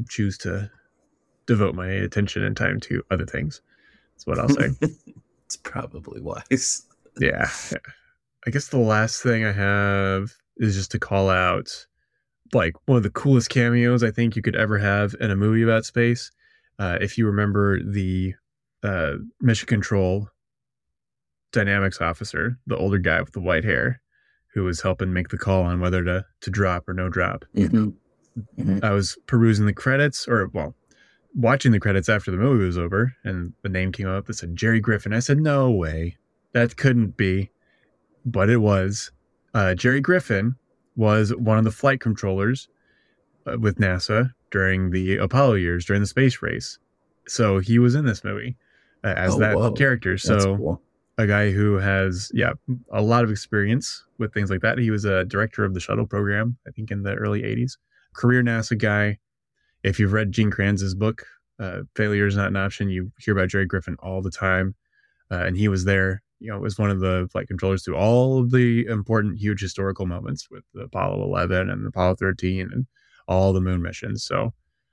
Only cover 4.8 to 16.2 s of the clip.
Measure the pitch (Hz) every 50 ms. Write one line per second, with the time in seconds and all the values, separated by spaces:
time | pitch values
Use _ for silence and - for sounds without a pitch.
4.8 | 156 156 - _ _ - - - _ _ _ _ _ - - - - - - -
5.8 | - - - 82 - - - - - 82 - - - - 131 131 - - - -
6.8 | - _ _ _ _ _ - - 131 - - - - - - - - - - -
7.8 | - - - _ _ _ _ _ _ _ _ _ - 117 123 143 - - 147 127
8.8 | 113 110 107 107 110 113 - - - 123 117 110 110 104 98 101 98 98 101 101
9.8 | 101 101 98 98 98 95 95 95 101 117 - _ _ _ _ - 113 107 98 98
10.8 | 92 - - - - - 98 98 98 95 92 92 92 92 92 95 - - - -
11.8 | - _ _ _ _ _ _ _ _ _ _ _ _ - - 117 85 82 - -
12.8 | - - 131 120 101 101 - - - 139 135 120 - - - 127 117 120 120 120
13.8 | 120 120 123 117 120 113 110 117 117 113 - 110 - 110 - 107 110 107 107 101
14.8 | 104 101 101 104 104 101 - - 113 104 98 98 104 107 110 113 113 113 113 113
15.8 | 113 - - 120 117 120 120 -